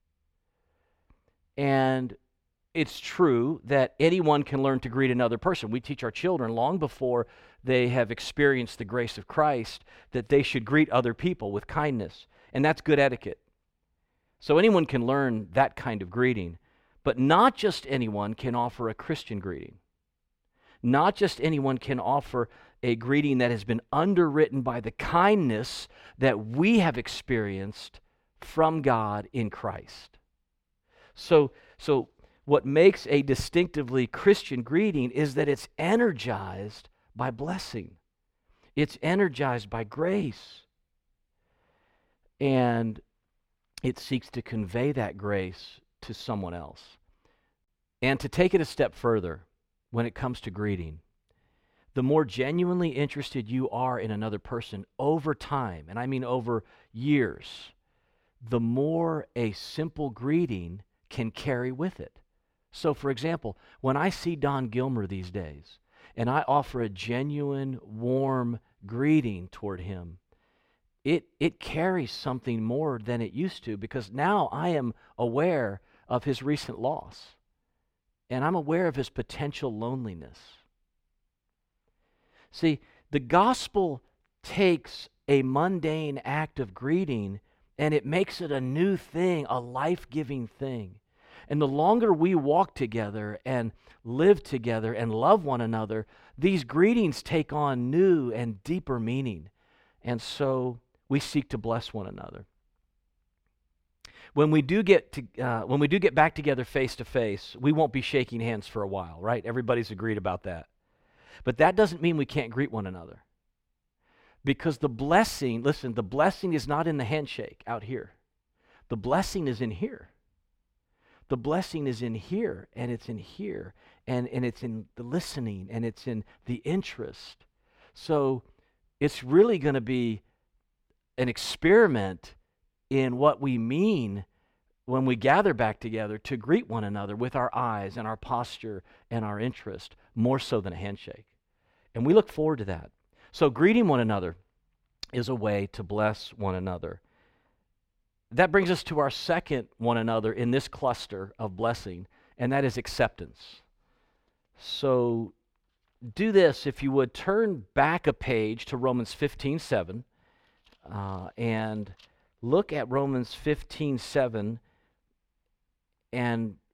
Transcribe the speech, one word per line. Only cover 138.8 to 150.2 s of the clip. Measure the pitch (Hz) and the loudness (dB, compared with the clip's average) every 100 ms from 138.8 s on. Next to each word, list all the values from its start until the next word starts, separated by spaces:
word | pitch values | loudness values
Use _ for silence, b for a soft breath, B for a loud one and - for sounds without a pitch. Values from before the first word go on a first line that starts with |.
| - b b | -14 b b
and | 117 | -4
our | 104 104 | -4 -4
interest, | 123 - - - - - b | -6 -6 -12 -14 -14 -20 b
more | 113 120 131 | -2 0 0
so | - 113 | 0 -4
than | 92 | -4
a | 85 | -8
handshake. | 98 98 - - _ _ _ _ _ _ _ 117 | -8 -10 -14 -18 _ _ _ _ _ _ _ -2
And | 131 | 4
we | |
look | 214 - | 6 6
forward | - 156 139 | 2 0 0
to | 98 | -2
that. | 82 - _ _ b b | -6 -8 _ _ b b
So | - 147 | 2 2
greeting | 117 180 233 202 | 6 6 8 6
one | 131 | 4
another | 110 101 90 82 _ _ _ _ _ _ - | 2 0 -2 -6 _ _ _ _ _ _ -8
is | 123 117 | -4 -2
a | 123 | -2
way | 107 101 98 | 0 0 -2
to | - | -6
bless | 90 104 107 104 - | -6 0 0 0 -8
one | - 98 92 | -6 -4 -2
another. | 92 87 85 87 _ _ _ _ _ _ _ _ _ _ _ _ _ | -4 -6 -8 -12 _ _ _ _ _ _ _ _ _ _ _ _ _
That | 123 180 | 2 4
brings | 196 180 | 4 2
us | 180 | 0
to | - 151 | -2 0
our | 139 | 0
second | - - 170 - 131 - - | 0 -2 -2 -2 -4 -6 -4
one | 117 117 | 0 2
another | 113 113 | 2 0